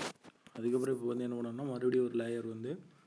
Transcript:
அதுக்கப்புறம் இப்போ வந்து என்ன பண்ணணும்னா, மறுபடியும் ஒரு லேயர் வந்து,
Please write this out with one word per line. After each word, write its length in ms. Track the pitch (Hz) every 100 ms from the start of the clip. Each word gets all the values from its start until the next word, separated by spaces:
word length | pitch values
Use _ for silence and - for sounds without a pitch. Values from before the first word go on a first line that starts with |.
| - - - _ -
அதுக்கப்புறம் 420 | 123 117 123 131 123
இப்போ 120 | 120
வந்து 160 | 120
என்ன 120 | 123 120
பண்ணணும்னா, 340 | 117 117 143
மறுபடியும் 360 | 123 123 127 123
ஒரு 120 | 120
லேயர் 300 | 117 117 113
வந்து, 240 | 110 117 190 - -